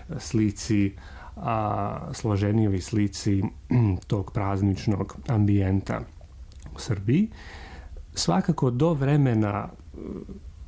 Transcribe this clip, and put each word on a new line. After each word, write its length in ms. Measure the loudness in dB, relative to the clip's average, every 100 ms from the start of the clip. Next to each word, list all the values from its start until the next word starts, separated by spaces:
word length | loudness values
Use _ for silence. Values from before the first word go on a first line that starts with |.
| -10 -10
slici, 760 | -2 2 2 0 0 2 2 0 -14 -16 -16
a, 760 | -8 -2 0 0 -2 -2 -4 -8
složenijoj 720 | -4 0 2 4 4 4 2
slici 600 | 0 0 0 0 0 2 0 -4 0
<clears throat> 380 | 4 4 2 0
tog 240 | -2 -2
prazničnog 840 | -2 0 2 2 2 0 0 -2 -6 -2
ambijenta 760 | 2 4 4 4 2 0 -4 -6 -14 -20 -18 -18 -16 -16 -10
u 40 |
Srbiji. 500 | -4 -2 2 2 2 -2 -16 -16 -16 -16 -16 -16 -12
Svakako 580 | -4 0 2 2 2 2
do 220 | 2 2
vremena, 760 | 2 2 4 6 4 2 0 -4
e, 280 | -10 -16 -14 -10 -10 -12 -14 -16 -16